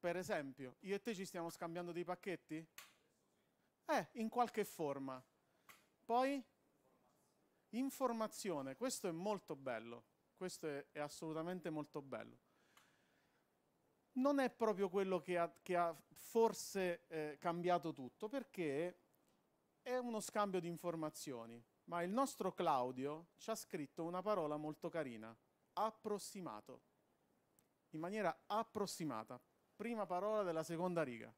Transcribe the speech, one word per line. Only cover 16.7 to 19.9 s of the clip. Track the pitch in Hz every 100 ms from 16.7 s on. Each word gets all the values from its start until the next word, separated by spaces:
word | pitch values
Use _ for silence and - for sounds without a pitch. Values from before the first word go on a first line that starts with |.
| 196 185 170 _
eh, | 160 151 143
cambiato | 180 170 175 175 156
tutto, | 139 127 _ 214
perché | 269 247 - 160 139 175 - _ _ _ _ _ _ _ _
è | -